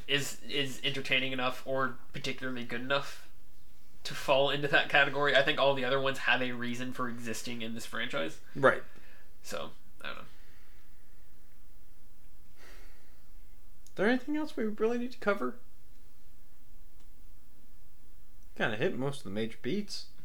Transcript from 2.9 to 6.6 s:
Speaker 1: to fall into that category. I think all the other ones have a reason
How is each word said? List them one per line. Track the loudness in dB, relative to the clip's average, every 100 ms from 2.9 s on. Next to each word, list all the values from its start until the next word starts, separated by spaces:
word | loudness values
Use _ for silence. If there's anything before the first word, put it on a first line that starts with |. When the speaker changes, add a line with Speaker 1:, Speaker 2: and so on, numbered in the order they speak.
| 2 0 -2 -4 -2 -2 -2 -2 -2 -2 -2 -2
Speaker 1:
to |
fall | -2 2 4 4
into | 2 2
that | 2 4
category. | 4 4 4 4 6
I |
think | 6 4
all | 4
the | 4
other | 2 2
ones | 2 2
have | 2 2
a | 2
reason | 0